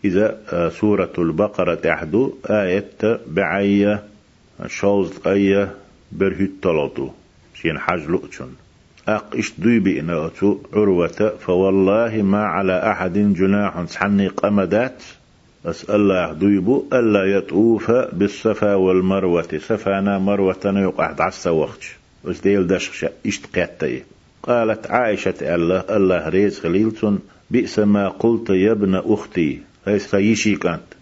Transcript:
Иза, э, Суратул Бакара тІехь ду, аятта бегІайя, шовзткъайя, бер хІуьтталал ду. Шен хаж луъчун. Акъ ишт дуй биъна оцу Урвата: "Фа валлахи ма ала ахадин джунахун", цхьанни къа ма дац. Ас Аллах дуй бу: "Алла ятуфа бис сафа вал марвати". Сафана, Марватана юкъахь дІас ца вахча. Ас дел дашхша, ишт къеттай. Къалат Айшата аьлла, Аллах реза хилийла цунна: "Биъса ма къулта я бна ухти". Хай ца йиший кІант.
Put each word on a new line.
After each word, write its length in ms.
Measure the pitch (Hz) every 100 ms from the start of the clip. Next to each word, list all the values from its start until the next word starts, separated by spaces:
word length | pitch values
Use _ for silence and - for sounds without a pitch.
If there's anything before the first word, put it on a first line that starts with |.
Иза, 360 | 101 90 107 - -
э, 200 | 87 85
Суратул 600 | - 104 101 87 - 85
Бакара 460 | 78 104 - 87 85
тІехь 280 | 82 78 80
ду, 300 | 98 135 -
аятта 760 | - 107 95 95 101 - 107 113 -
бегІайя, 720 | 80 90 95 101 101 101 104 - - _ _ _ - 85
шовзткъайя, 1000 | - 101 101 87 - - 101 98 98 98 - - _ _
бер 240 | 80 95 87
хІуьтталал 560 | 95 - 92 80 69 -
ду. 180 | 69 - _ _ _
Шен 240 | - 82 80
хаж 300 | - 90 73
луъчун. 480 | 87 - - - - - _ _ _ -
Акъ 320 | 107 - -
ишт 160 | 107 -
дуй 220 | 107 117
биъна 460 | 95 87 80 85 80
оцу 340 | - 98 101 - 104
Урвата: 580 | 104 90 82 - 107 104
"Фа 140 | -
валлахи 680 | 90 95 98 95 107 117 107
ма 300 | 98 101 107 82
ала 200 | 95 90 110
ахадин 420 | 98 95 92 104
джунахун", 540 | 90 95 101 101 85 85
цхьанни 420 | - 101 101 95
къа 220 | - 104
ма 160 | 104 92
дац. 320 | 101 131 - - - _ _ _ _
Ас 220 | 82 - -
Аллах 480 | 104 101 92 82 78
дуй 240 | 98 101
бу: 280 | 92 139 143
"Алла 360 | 131 113 101 95
ятуфа 840 | 98 - 87 113 110 - 120 -
бис 280 | 85 98 -
сафа 360 | 113 104 104 101
вал 260 | 92 92
марвати". 560 | 92 98 92 85 82 78
Сафана, 600 | - 110 98 98 101 98
Марватана 640 | 95 101 95 90 101 98
юкъахь 340 | 95 - 80 73
дІас 200 | 87 -
ца 160 | 87
вахча. 440 | 82 73 - - - _ _ -
Ас 120 | 87
дел 240 | 98 101 87
дашхша, 440 | 95 - - - -
ишт 240 | - 104 -
къеттай. 520 | - 87 - 71 - - - _ _
Къалат 460 | - 120 113 113 -
Айшата 560 | 120 120 101 95 87 -
аьлла, 400 | 87 85 92 92
Аллах 400 | 107 95 87 78
реза 340 | 90 101 -
хилийла 300 | 85 92 110
цунна: 280 | 110 107 98 - - _
"Биъса 360 | 120 101 - 104
ма 280 | 101 98 -
къулта 360 | 113 117 113 95
я 200 | 101 110
бна 260 | 101 92 -
ухти". 580 | 104 - 90 76 65 - _ -
Хай 140 | 101
ца 180 | - 101
йиший 360 | 104 107 107 98
кІант. 400 | 87 80 - -